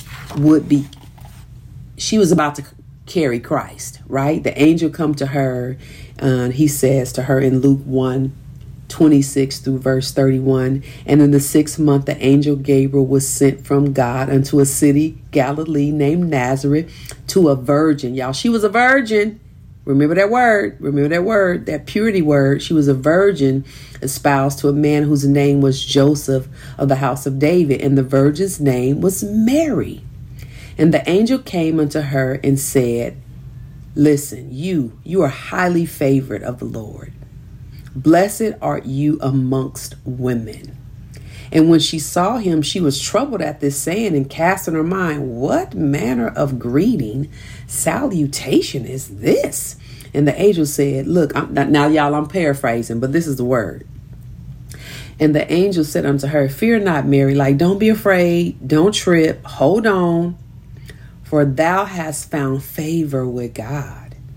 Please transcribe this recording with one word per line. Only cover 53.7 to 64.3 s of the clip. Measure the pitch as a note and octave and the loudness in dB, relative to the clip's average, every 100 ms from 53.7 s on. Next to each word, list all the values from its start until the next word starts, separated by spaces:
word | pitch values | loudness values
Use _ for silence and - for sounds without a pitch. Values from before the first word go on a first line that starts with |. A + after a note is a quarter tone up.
| - - - - - - - - - - - - - - - | -8 -16 -20 -18 -18 -18 -18 -16 -16 -18 -18 -16 -16 -12 0
And | D#3 | 2
the | D3+ - | 2 0
angel | E3+ G3+ F3 | 0 0 0
said | D3 F3 C#3+ | -2 -2 -2
unto | C#3 C#3 | -2 0
her, | D3+ C3+ | 0 0
"Fear | - A3+ A3+ | 0 0 2
not, | G3 D3+ C#3 | 0 0 2
Mary." | C#3 C3+ | 2 4
Like, | C#3 C#3 C#3 | 2 2 2
don't | F3 G3 | 2 2
be | A3 | 2
afraid. | G#3+ G3+ F#3 F3 E3+ F3 - B2+ | 2 2 4 4 2 0 -4 0
Don't | D3+ G3 | 2 4
trip. | G#3 F#3 E3+ D#3+ - | 2 2 4 2 0
Hold | - - C#3+ G#3+ A3 | -8 0 2 4 2
on. | F#3+ F3 E3+ F3 F3 - - - - - - - - | 2 2 0 -2 -6 -14 -20 -20 -20 -20 -20 -20 -20
"For | - D3+ | -2 2
thou | C#3+ C3 D#3+ F#3+ | 2 2 2 0
hast | G3+ F#3 D#3 D3 - | -2 -6 -8 -8 -8
found | D3+ C3+ C3+ | -4 -4 -4
favor | - - D#3 E3 D3+ C3+ B2+ | -6 -8 -4 -2 -2 -2 -4
with | B2 A#2+ | -6 -8
God. | A2+ A2 D3 - - - - - | -10 -8 -8 -10 -14 -18 -18 -18